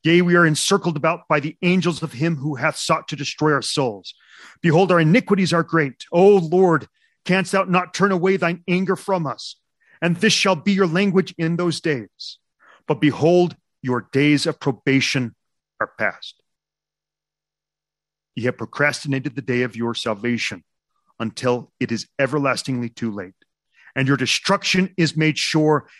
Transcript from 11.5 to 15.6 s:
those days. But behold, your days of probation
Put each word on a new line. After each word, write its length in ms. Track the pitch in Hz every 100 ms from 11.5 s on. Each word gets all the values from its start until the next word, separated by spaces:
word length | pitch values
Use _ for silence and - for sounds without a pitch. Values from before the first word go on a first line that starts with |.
| 170
those 240 | 175 -
days. 600 | 165 135 101 _ - - _ _ _ _ -
But 120 | 147
behold, 560 | 147 - 156 180 180 - _ _
your 280 | 127 120 -
days 340 | 135 147 143 139
of 140 | -
probation 760 | 143 120 - 135 - 135 117 - _ _